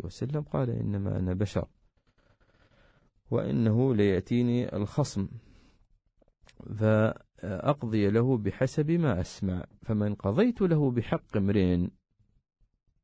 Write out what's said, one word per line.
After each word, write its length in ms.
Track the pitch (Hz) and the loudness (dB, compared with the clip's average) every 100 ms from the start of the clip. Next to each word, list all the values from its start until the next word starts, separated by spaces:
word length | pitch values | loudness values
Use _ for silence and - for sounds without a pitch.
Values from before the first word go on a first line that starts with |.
وسلم 380 | 85 - 123 151 | -8 -8 -6 -6
قال: 280 | 147 - 127 | -4 -4 -2
"إنما 480 | 117 110 101 98 101 | -2 -4 -4 -4 -2
أنا 160 | 92 | -2
بشر، 340 | 92 104 - - _ _ _ _ _ _ _ _ _ _ _ _ _ _ _ - | -2 -2 -4 -6 _ _ _ _ _ _ _ _ _ _ _ _ _ _ _ -4
وإنه 640 | 113 - 131 113 110 131 | -4 -2 0 2 2 2
ليأتيني 800 | 110 101 92 95 120 123 123 123 98 | 4 4 2 0 0 2 0 -2 -4
الخصم 520 | 104 - 143 - 95 117 - - - _ _ _ _ _ _ _ _ - - 104 | -4 -2 -4 -2 -6 -8 -20 -20 -20 _ _ _ _ _ _ _ _ -20 -12 -2
فأقضي 1300 | 107 107 110 - _ - 95 95 - 147 120 107 101 | 2 4 2 0 _ -14 -8 -4 -2 -2 0 2 2
له 280 | 110 123 127 | 4 2 0
بحسب 520 | 104 - 131 - 151 | -2 -2 -2 0 0
ما 300 | 170 156 90 | 0 2 0
أسمع، 440 | 87 - 98 90 - - | -2 -4 -4 -4 -8 -12
فمن 320 | - 107 104 | -4 -2 0
قضيت 460 | 101 101 117 240 233 | -2 -2 2 2 2
له 300 | 190 160 139 | 2 2 2
بحق 460 | 120 107 123 - 110 | 0 -2 -4 -2 0
امرئ 520 | 98 104 92 87 90 - _ _ _ _ _ _ _ _ _ _ | 2 4 4 2 0 -6 _ _ _ _ _ _ _ _ _ _